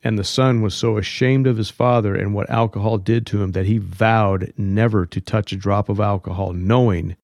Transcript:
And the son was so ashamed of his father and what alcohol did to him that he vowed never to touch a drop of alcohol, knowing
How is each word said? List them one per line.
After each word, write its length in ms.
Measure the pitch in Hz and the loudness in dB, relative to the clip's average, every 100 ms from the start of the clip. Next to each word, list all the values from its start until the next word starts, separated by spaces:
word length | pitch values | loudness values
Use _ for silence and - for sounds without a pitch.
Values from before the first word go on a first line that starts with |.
And 140 | - 110 | -2 -2
the 60 | |
son 400 | 95 - 131 117 | -2 0 2 2
was 100 | 107 | 0
so 240 | - 117 107 | -2 -2 -2
ashamed 480 | 98 - 127 135 131 | -4 -2 0 2 2
of 120 | 113 | 0
his 120 | 110 | -4
father 460 | - 123 120 104 98 | 0 2 2 2 -2
and 180 | 98 | -2
what 160 | 104 - | -2 -2
alcohol 480 | 117 113 104 110 110 | 0 0 0 -2 -2
did 300 | 95 117 113 | 0 0 0
to 160 | 104 | -2
him 80 | 98 | -2
that 160 | 92 95 | -2 0
he 100 | 110 | 0
vowed 760 | 95 90 113 113 104 95 90 - | -2 0 2 4 2 0 -4 -4
never 480 | 101 98 113 107 87 | -2 2 2 2 -2
to 160 | - | -6
touch 300 | - 113 104 | -4 -4 -2
a 60 | 95 | -6
drop 300 | 98 101 101 | -2 -2 0
of 120 | 101 | -2
alcohol, 540 | 104 101 98 92 95 | 0 -2 -4 -6 -6
knowing 640 | 90 90 123 120 87 80 82 | -4 2 4 4 2 -4 -10